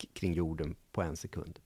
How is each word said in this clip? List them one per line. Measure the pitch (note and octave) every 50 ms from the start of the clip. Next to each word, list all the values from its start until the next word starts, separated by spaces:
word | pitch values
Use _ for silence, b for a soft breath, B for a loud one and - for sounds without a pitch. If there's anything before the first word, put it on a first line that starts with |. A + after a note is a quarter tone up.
k-, | - -
kring | - - - F2+
jorden | E2 E2+ E2+ D#2+ D#2+ D#2+ D#2 D#2+ E2 - - _
på | - -
en | F2+ E2 D#2+
sekund. | - - G2 - - E2 E2+ - - -